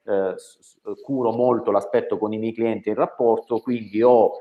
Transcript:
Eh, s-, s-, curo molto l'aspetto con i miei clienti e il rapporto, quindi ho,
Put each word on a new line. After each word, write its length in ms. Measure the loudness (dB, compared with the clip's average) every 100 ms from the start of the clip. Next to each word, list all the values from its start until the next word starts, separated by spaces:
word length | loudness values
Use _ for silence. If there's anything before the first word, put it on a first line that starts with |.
| -4
Eh, 260 | -2 -2 -4
s-, 220 | -14 _
s-, 400 | _ _ -14 -12
curo 280 | -6 -2 -2
molto 400 | 2 2 2 0
l'aspetto 460 | -2 0 -2 -2 -4
con 140 | -4
i 40 | -4
miei 160 | -6
clienti 360 | -2 -2 -2 -4
e 20 |
il 60 | -2
rapporto, 640 | -2 0 0 0 -2 -6
quindi 420 | -4 -6 -4 2
ho, 280 | 4 6 4 0